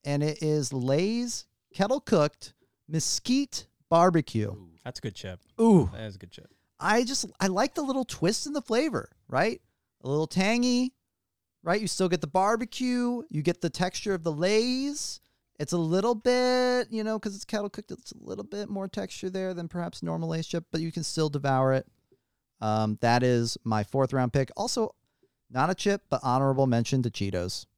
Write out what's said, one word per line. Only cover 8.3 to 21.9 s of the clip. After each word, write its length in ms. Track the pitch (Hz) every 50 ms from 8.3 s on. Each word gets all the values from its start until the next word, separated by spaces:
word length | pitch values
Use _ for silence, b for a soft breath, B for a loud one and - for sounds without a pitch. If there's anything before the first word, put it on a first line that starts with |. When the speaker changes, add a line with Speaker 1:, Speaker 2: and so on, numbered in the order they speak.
| 220 - -
Speaker 1:
in 60 | 294
the 100 | 294 294
flavor, 480 | - - 208 240 302 320 220 120 - - _ _ _ -
right? 320 | - 131 175 226 - - _ _ _ _ _ _ _ _
A 60 | - 131
little 180 | 143 151 160
tangy, 680 | 156 - 180 190 208 226 240 240 247 247 247 254 262 _ _ _ _ _ _ _ _ _ _ _ _ _ _
right? 180 | _ 165 185 214
You 60 | 220
still 220 | 170 - - 190 180
get 120 | 180 170
the 60 | 175
barbecue. 960 | 147 - 185 190 202 233 226 247 226 - - 254 247 247 247 247 240 240 233 320 330
You 120 | - 151
get 180 | 143 175 170 _
the 100 | - 165
texture 440 | - - 185 185 - - - 208 196
of 100 | 180 160
the 80 | 170
Lay's. 880 | 151 147 175 190 214 220 233 247 254 262 269 285 285 294 - - - - _ _ _ _ _ _ _ -
It's 120 | 147 -
a 60 | - 175
little 380 | 165 160 170 190 196 240 240
bit, 720 | 214 _ 247 247 254 247 247 254 254 254 247 247 247 240 -
you 140 | 226 220 214
know, 120 | 220 220 214
'cause 160 | - 208 202
it's 80 | 202 -
kettle 260 | - - 208 202 202
cooked, 220 | - - - -
it's 180 | - - _ -
a 60 | - -
little 240 | - - 92 196
bit 260 | 202 202 - 202 208 -
more 200 | 208 196 190 190
texture 420 | - 208 190 190 - - - 185
there 240 | 185 190 185 185 185
than 140 | 170 170 165
perhaps 340 | - 180 170 170 - -
normal 280 | - 165 165 165 165 165
Lay's 180 | 165 165 165 -
chip, 160 | - 170 170 _
but 80 | - 160
you 100 | 165 165
can 140 | - 175 147
still 240 | - - 160 156 151
devour 440 | 143 143 139 139 135 131 131 131 131
it. 120 | 131 - _